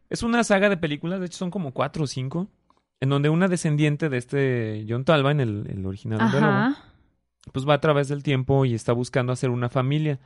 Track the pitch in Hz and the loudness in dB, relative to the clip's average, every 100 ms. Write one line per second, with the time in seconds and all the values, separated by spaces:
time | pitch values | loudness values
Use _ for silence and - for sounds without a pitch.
0 | - 165 233 233 220 196 202 185 170 147 | -8 -4 0 0 2 4 2 2 -2 -4
1 | 165 190 180 - 180 196 143 131 135 - | -4 -6 -6 -6 -6 -6 -6 -4 -4 -2
2 | 143 135 135 160 202 _ _ _ _ - | -4 -4 -6 -6 -6 _ _ _ _ -4
3 | 131 143 147 160 190 175 160 147 151 147 | 0 2 2 4 2 2 0 2 2 0
4 | 160 123 120 143 135 123 110 107 107 120 | -2 -2 -4 -2 0 0 -2 -6 -4 -2
5 | 135 156 135 147 117 104 - 98 95 98 | 2 4 4 2 0 -2 -6 -6 -6 -8
6 | 107 110 113 135 208 202 240 285 - _ | -4 0 2 4 4 2 0 -2 -10 _
7 | _ _ _ _ - 135 139 143 156 143 | _ _ _ _ -10 -4 0 2 4 2
8 | 139 143 143 131 131 139 131 113 - 120 | 0 -2 0 0 2 2 2 0 0 -2
9 | 123 139 123 127 131 120 120 135 131 151 | 0 -2 -2 -2 -2 -2 -2 0 0 0
10 | 156 135 | 0 -4